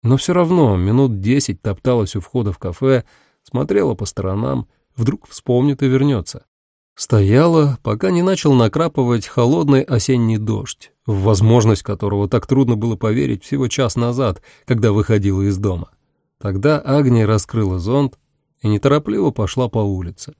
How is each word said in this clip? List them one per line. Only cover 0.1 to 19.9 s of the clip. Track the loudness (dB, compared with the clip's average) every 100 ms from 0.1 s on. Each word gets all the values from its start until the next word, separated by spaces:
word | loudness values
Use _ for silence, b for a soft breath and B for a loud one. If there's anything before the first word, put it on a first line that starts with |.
| 0
всё | 0
равно | 0 2 2 2 2
минут | 2 2 0 0
десять | 0 0 -2 -6
топталась | -6 -4 -2 0 -2 -6
у |
входа | -6 -4 -4
в | -6
кафе, | -8 -4 0 0 b b b b
смотрела | _ -6 -2 0 0
по | -2 -6
сторонам, | -6 -4 -4 -4 -4 -8 _ _ -4
вдруг | -4 -4 -12
вспомнит | -14 -2 0 0 0
и | 0
вернётся. | 2 0 -2 -6 -14 _ _ _ _ _ -14
Стояла, | 0 2 4 4 4 4 2 0
пока | -6 -2 0
не | 0
начал | 0 0 2
накрапывать | 4 4 2 -2 -2 0 -2 -2
холодный | 0 2 2 2 2
осенний | 2 -2 0 0 2 0
дождь, | -2 -6 -8 -16 -20 _ -4
в | 0
возможность | 2 4 4 6 4 0
которого | -2 -6 -4 -2 0
так | -2 0
трудно | 0 2 0
было | -2
поверить | -2 -2 0 -2 -4
всего | -6 -4 -4
час | -2 -2 -2
назад, | -2 -2 -2 -4 b b -4
когда | 0 2
выходила | 2 2 2 2 0
из | -2 -2
дома. | -4 -4 -10 _ _ _ _ _
Тогда | -6 -2 0 0
Агния | 0 2 4 2 2
раскрыла | 0 -2 -2 -2 -2
зонт | -2 0 -2 _ _ _ _ _
и | -2
неторопливо | 0 2 0 0 0 0
пошла | 0 -4 -2 -2
по | -2
улице | -2